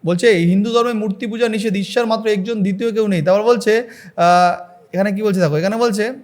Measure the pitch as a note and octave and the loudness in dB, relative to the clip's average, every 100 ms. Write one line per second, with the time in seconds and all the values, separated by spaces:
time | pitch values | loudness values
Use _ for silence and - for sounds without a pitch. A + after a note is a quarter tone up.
0 | D3+ F3 A#3+ G3 E3+ F#3 G#3+ A#3 A#3 A3+ | -2 2 4 4 4 2 2 0 0 -2
1 | G#3+ F#3+ A#3 A3 A#3+ A3 A3 G3 F#3+ - | -4 -6 -6 -6 -6 -4 -2 -4 -4 -2
2 | A#3 A3+ A3 G#3 F#3+ A3+ G3 G3 A#3 G#3+ | -2 -2 -2 -2 -2 -2 -2 -2 -4 -2
3 | G#3+ F#3 D3+ G3 G#3+ A#3+ G3+ A3 B3 - | 0 0 2 2 2 0 2 0 -2 -14
4 | F#3 - F3 F3 F3+ F3 - - _ F3 | -20 0 4 4 4 0 -10 -20 _ -4
5 | G3+ G3 G#3+ F#3+ E3+ D3+ F3+ A3+ A#3+ G#3 | -2 0 0 0 0 0 -2 0 -2 0
6 | G#3+ C4 | -4 -6